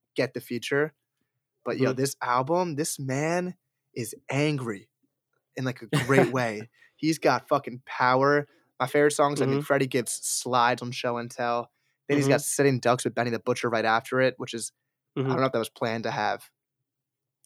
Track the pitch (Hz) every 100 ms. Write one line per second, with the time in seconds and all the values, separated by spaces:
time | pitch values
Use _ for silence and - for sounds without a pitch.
0 | _ - 123 127 - 120 - 143 156 -
1 | _ _ _ _ _ _ - 117 131 127
2 | 135 - 123 123 131 175 180 139 160 -
3 | 135 135 156 175 180 - _ _ _ -
4 | 113 - - 135 151 143 117 98 - _
5 | _ _ _ _ _ - 131 - 113 151
6 | 123 135 120 127 117 107 110 _ _ -
7 | 151 156 156 123 - 143 123 123 - -
8 | 127 131 139 147 147 _ _ - 127 147
9 | 147 147 143 143 131 139 147 139 135 127
10 | 113 - - - 127 123 120 123 123 127
11 | 127 120 117 - 120 120 117 _ _ _
12 | - 143 139 123 - - 139 127 117 127
13 | 123 113 120 113 - 120 120 113 110 113
14 | - 127 131 127 123 117 107 _ _ _
15 | _ 147 135 127 131 120 110 - 120 113
16 | 113 107 104 101 - _ _ _ _ _
17 | _ _ _ _